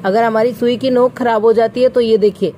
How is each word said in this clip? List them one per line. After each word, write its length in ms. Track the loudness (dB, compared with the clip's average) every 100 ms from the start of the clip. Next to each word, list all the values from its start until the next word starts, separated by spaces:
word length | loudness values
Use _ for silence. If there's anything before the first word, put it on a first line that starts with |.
अगर 200 | 0 0
हमारी 280 | 0 0 -2
सुई 240 | -2 -2 -2
की 140 | -2
नोक 220 | 0 0
खराब 300 | -2 -2 0
हो 80 | 2
जाती 300 | 2 0 0
है 60 | 0
तो 120 | 0
ये 160 | 0 2
देखिए 340 | 0 0 -6